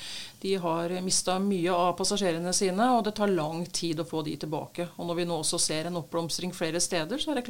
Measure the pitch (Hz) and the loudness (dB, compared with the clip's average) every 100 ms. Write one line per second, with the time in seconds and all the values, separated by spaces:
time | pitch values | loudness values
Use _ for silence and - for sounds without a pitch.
0 | - - - - 190 196 170 165 170 180 | -12 -12 -12 -6 -2 0 0 0 0 -2
1 | 185 - - 185 202 190 170 175 180 180 | 0 2 2 2 2 2 2 4 4 2
2 | 185 202 190 165 175 175 196 185 254 240 | 0 2 2 2 0 2 2 4 4 4
3 | 208 214 202 180 151 165 170 - 170 160 | 2 0 2 2 0 -4 -4 -2 -2 -2
4 | 160 160 156 156 160 156 - - 175 - | -2 -2 -2 -4 -4 -4 -6 -6 -8 -6
5 | 175 170 175 165 147 170 - 156 165 175 | -4 -2 0 0 0 2 2 0 -2 -4
6 | - 165 165 - 185 - 160 170 170 175 | -4 -4 -2 -4 -4 -2 -2 0 0 0
7 | 156 262 - 262 | -2 -2 -2 -2